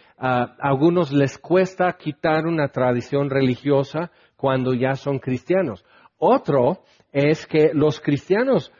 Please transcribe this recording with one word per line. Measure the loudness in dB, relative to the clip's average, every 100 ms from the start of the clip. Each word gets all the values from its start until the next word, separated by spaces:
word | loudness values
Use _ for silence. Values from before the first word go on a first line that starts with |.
| _ -8
a | -2 -2 -4 -4
algunos | -2 2 2 2 0
les | 0 0 -2
cuesta | -2 0 0 0 -2
quitar | -2 -8 -4 -2 0 0
una | -2 -2
tradición | 0 0 0 -2 -2 -2
religiosa | 0 0 0 0 0 0 -6 -8 _ _ _
cuando | -2 0 -2
ya | -2 -2 -2
son | -4 -6
cristianos. | -4 -6 -2 -2 -2 -8 _ _ _ -2
Otro | 2 2 2 2 2 -2 _ _ _
es | -2 0 0 -2
que | 2 2
los | 2 0 0
cristianos | -2 -2 0 0 0 -2 -4